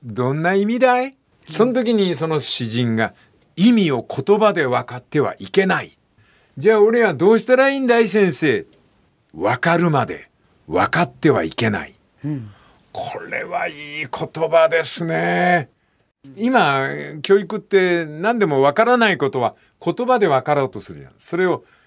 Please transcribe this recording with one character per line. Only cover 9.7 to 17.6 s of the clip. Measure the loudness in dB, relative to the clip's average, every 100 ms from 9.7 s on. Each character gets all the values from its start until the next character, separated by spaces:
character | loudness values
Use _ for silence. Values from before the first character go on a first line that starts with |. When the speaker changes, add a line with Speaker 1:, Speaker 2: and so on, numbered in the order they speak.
| 2
Speaker 1:
る | 2
ま | 0 -2
で | -8 -16 _ _ _ -6
分 | -2 0
か | -2
っ | -4
て | 0 0
は | 2
い | -2
け | -4 -4
な | -4 -8
い。」 | _ _ _
Speaker 2:
う | -10
ん。 | -8 -10 -20 _ _ _
Speaker 1:
こ | -10 -8 -10
れ | -10 -10
は | -8 -8 -8
い |
い | -10 -14 -12 -10
言 | -10 -10 -6 2
葉 | 4 4
で | 2
す | 0 -2
ね。 | -2 -2 -2 0 2 0 -2 _ _ _ _ _ -18 -6
今、 | 0 2 2 0 -2 -6 -12 -6
教 | 2 2
育 | 2
っ | -8